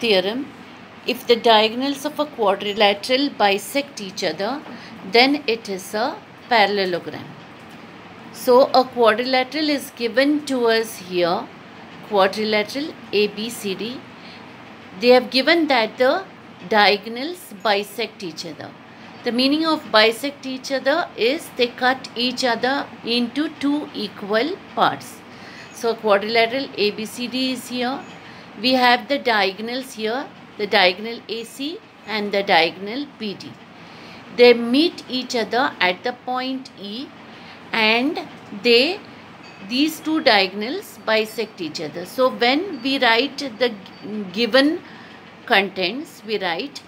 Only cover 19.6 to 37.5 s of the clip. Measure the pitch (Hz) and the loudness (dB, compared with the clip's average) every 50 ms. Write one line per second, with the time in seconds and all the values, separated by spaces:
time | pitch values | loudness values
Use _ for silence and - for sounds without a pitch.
19.6 | 320 320 311 302 - - - 214 214 226 226 - 277 285 277 - - 269 262 254 | 2 0 0 0 -2 4 6 6 6 6 4 0 -6 -8 -8 -8 -10 -10 -10 -10
20.6 | - - 269 262 208 269 302 339 330 - - - 214 240 294 330 - - - - | -6 -4 -4 -2 0 2 0 0 0 -4 -4 0 0 0 0 -2 -6 -10 -2 -2
21.6 | 240 240 240 - 254 247 262 254 - - - 226 240 254 247 - 262 240 233 208 | -2 -2 0 0 0 0 0 0 -6 -12 -6 -4 -4 -2 -2 -2 -2 -2 0 0
22.6 | 240 254 277 277 - - - - - 226 233 247 240 226 - 277 311 311 - - | 0 -2 -2 -2 -4 -8 -12 -12 -6 -2 -2 0 -2 -2 -2 -4 -4 -4 -6 -4
23.6 | 269 285 294 302 - - - - 214 196 - - 208 190 214 220 254 320 392 - | -2 -2 0 -2 -4 -8 -8 -8 -8 -8 -8 -10 -6 -2 0 0 0 -2 -4 -8
24.6 | - - - 233 185 143 139 - - - - - - - - - - - - - | -12 -10 -2 2 2 2 0 -2 -12 -16 -18 -18 -20 -20 -20 -20 -20 -18 -18 -18
25.6 | - - - - - 233 214 - 220 214 196 202 208 214 233 233 226 220 240 269 | -20 -18 -14 -6 -4 -4 -4 -2 2 2 2 2 2 0 2 2 2 2 0 -4
26.6 | 277 - - - 202 208 190 214 220 214 - 247 247 220 240 254 262 262 254 226 | -6 -6 -4 -2 -2 -2 0 -4 -8 -10 -8 -8 -8 -6 -4 -2 -2 -2 -4 -6
27.6 | - - 247 247 240 247 277 - - - - - - - - - - - - - | -8 -8 -6 -4 -4 -4 -4 -6 -10 -14 -18 -18 -18 -18 -20 -20 -20 -18 -12 -2
28.6 | 202 254 262 254 247 247 240 240 214 - 285 269 214 247 220 208 190 190 190 202 | 0 2 4 6 6 6 4 4 2 -2 -4 -2 0 0 2 2 2 0 0 -4
29.6 | 220 233 247 269 254 - - 214 220 214 233 269 302 - - - - - - - | -8 -8 -8 -8 -8 -10 -10 -6 -4 -4 -4 -4 -6 -8 -14 -20 -20 -18 -8 -6
30.6 | 208 196 220 202 185 180 185 196 214 233 233 240 - - 214 233 220 - - - | -4 2 4 6 6 6 4 2 -8 -10 -10 -12 -10 -10 -10 -8 -10 -12 -10 -8
31.6 | 277 302 349 440 - - - - - 214 214 214 208 202 202 202 196 202 185 165 | -8 -8 -8 -10 -16 -20 -20 -20 -12 -6 -6 -4 -4 0 0 0 2 6 6 6
32.6 | 165 175 170 185 196 202 233 277 294 269 - - 220 208 185 - - 123 - - | 6 4 0 -6 -10 -8 -8 -8 -10 -10 -10 -10 -8 -8 -8 -8 -12 -16 -16 -18
33.6 | - - - - - - - - - - - - - - - - 240 247 240 233 | -20 -20 -20 -20 -20 -20 -20 -20 -20 -20 -20 -20 -18 -8 4 6 8 8 8 6
34.6 | 233 233 247 285 330 339 - - - - 247 254 247 - - 233 214 185 226 240 | 2 0 2 2 2 2 0 -6 -12 -8 -6 -6 -6 -4 -4 -4 -4 0 0 0
35.6 | 285 - - - 185 180 180 - - 247 247 - - 247 254 254 254 262 262 262 | 0 0 0 0 0 0 0 0 -4 -8 -8 -6 -8 -6 -4 -4 -4 -4 -6 -8
36.6 | 262 - - - 196 202 208 247 294 - - - - - - - - - | -10 -14 -16 -14 -14 -12 -10 -12 -12 -14 -16 -20 -20 -20 -20 -20 -20 -20